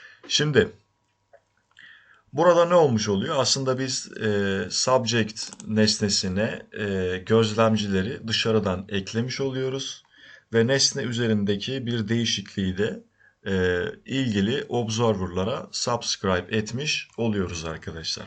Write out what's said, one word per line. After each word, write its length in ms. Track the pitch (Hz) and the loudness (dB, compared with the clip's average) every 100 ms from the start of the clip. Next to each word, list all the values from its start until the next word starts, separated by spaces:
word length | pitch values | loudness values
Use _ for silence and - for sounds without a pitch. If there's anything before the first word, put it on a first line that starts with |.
| - - - | -20 -16 -2
Şimdi 400 | - 151 135 - - _ _ _ _ _ - _ _ _ - - - _ _ _ | 0 4 4 4 0 _ _ _ _ _ -20 _ _ _ -20 -20 -20 _ _ _
burada 320 | 139 175 170 | 2 6 6
ne 100 | 170 | 6
olmuş 340 | 180 147 110 101 | 6 6 4 2
oluyor? 260 | 98 151 147 | 0 0 0
Aslında 400 | 120 139 131 127 | 0 0 0 -2
biz, 340 | 131 127 - - | -2 -6 -8 -4
e, 500 | 110 101 98 95 95 | 0 0 0 -2 -2
subject 800 | - - 131 113 117 107 - - - - | -2 2 2 2 0 0 -4 -14 -12 -2
nesnesine, 960 | 107 107 - 104 - 95 92 110 - - - | 2 2 2 0 0 -2 -2 -2 -4 -12 -8
e, 380 | 104 95 92 92 92 | -4 -2 -2 -4 2
gözlemcileri 1000 | 113 110 107 113 110 101 95 101 151 113 | 4 4 4 4 4 2 0 0 -4 -2
dışarıdan 580 | 104 113 110 95 90 98 | -2 2 2 0 -2 -4
eklemiş 520 | 101 95 113 127 123 | -6 -4 -4 -4 -4
oluyoruz. 600 | 135 131 131 135 - - _ _ - - _ | -4 -4 -4 -6 -8 -14 _ _ -20 -20 _
Ve 140 | 113 113 | 2 4
nesne 360 | 135 - 143 | 4 0 -2
üzerindeki 840 | 123 117 113 104 101 101 - 135 117 | -4 -2 2 2 2 -2 -4 -6 -2
bir 220 | 117 104 | -2 0
değişikliği 680 | 117 113 - - - 92 90 | 0 0 -2 -6 -4 -2 0
de, 240 | 113 233 - _ _ _ 104 | -2 -4 -14 _ _ _ -4
e, 380 | 95 90 90 87 - | 0 2 0 -2 -8
ilgili 600 | - 135 127 101 101 139 - | -4 -2 0 2 2 0 -2
observer'lara 1000 | 120 110 110 117 98 90 90 98 147 - | -2 -2 0 2 2 -2 -2 -2 -4 -8
subscribe 840 | - 120 120 - - 95 90 - 110 | -6 -2 -2 -4 -4 0 0 0 -2
etmiş 520 | 107 123 151 - - - | -2 -4 -4 -4 -6 -4
oluyoruz 480 | 113 104 90 82 | -2 0 -2 -4
arkadaşlar. 640 | 82 80 - 80 80 - | -8 -8 -10 -10 -8 -8